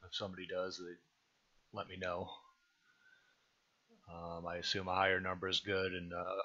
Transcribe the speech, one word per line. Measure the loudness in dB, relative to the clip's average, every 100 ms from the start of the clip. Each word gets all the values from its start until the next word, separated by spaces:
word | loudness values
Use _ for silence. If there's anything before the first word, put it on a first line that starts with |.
If | -8 -6
somebody | -6 -6 -4
does, | -2 -2 -4
they | -8 -12 _ _ _ _ _ _ _
let | -8 -6
me | -4
know. | -2 0 -2 -8 -16 _ _ _ _ _ -20 -20 _ _ _ _ _ _ _ -20 -14
Um, | -10 -6 -4 -4
I | -2
assume | 0 0 2
a |
higher | 6 8 6
number | 4 0 2
is | 0
good | 2 2 2
and | 0 -4
a | -4 -2 -2